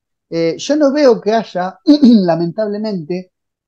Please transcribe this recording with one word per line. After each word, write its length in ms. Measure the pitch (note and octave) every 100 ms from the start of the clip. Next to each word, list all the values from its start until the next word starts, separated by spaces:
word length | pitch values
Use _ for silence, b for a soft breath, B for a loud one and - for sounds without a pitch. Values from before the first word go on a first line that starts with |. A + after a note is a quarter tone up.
| _ _ _
Eh, 260 | E3 E3 D3
yo 160 | - D4+
no 160 | C#4
veo 280 | C#4+ C#4 G3+
que 120 | G3+
haya, 460 | A3+ - F3+ F#3 -
<clears throat> 40 | -
lamentablemente, 1500 | D4 B3+ A3+ F3 E3 E3+ D#3+ G#3+ G#3 A3 F#3+ D3+ F3+ F#3 _ _ _